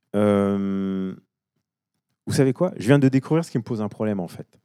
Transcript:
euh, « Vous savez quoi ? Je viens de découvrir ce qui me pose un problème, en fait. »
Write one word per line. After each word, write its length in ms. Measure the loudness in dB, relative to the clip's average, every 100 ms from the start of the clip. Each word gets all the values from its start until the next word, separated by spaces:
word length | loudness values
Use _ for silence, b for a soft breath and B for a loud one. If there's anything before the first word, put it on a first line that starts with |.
| _ 0
euh, « 1000 | 2 2 2 0 -2 -4 -4 -4 -6 -10 _ _ _ _ _ _ _ _ _ _ -4
Vous 60 |
savez 200 | 2 2
quoi ? 180 | 2 -4 -2
Je 100 | 4
viens 120 | 6
de 100 | 6
découvrir 340 | 2 2 0
ce 80 | 0
qui 60 | -4
me 60 |
pose 180 | -4 -4
un 80 | -6
problème, 300 | -4 -2 -2
en 80 | -6
fait. » 320 | -12 -18 _